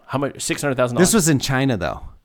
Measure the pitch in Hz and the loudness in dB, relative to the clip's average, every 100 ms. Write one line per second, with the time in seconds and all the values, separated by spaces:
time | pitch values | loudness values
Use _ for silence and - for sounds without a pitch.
0 | - 131 139 - - 165 147 127 123 120 | -6 -2 -2 -4 -4 -2 0 2 2 0
1 | 180 226 165 135 - 131 135 110 76 52 | 2 2 4 2 2 0 0 0 -4 -6
2 | - - | -12 -18